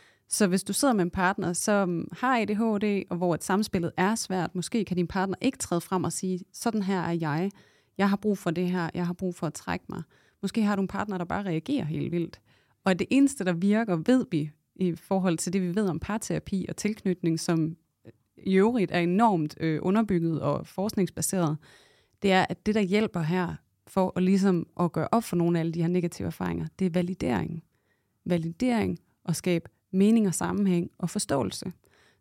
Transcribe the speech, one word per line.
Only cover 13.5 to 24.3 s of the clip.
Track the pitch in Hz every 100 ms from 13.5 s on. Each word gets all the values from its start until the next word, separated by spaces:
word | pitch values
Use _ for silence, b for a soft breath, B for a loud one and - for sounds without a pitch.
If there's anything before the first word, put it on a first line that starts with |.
virker, | 170 202 208 226 165 196
ved | 254 -
vi, | 160 151 - _ -
i | 185
forhold | 160 - 190 185 165
til | 180
det, | 196
vi | 180
ved | 190 196
om | 175
parterapi | - 220 - 160 - 190 -
og | -
tilknytning, | 208 220 190 175 170 160
som | - 165 160 165 _ _ - - _ - 190
i |
øvrigt | 190 214 247 170
er | 175
enormt, | 175 190 233 180 151 -
øh, | 160 156
underbygget | - 214 208 175 165 160
og | 143 143 -
forskningsbaseret, | - 208 - 170 - - 190 160 151 b b b b b _
det | 196
er, | 185 -
at | 180 208
det, |
der | 214
hjælper | 185 208 220 175
her | 156 185 165 156 _ _ -
for | 196 185 -
at, |
ligesom, | 185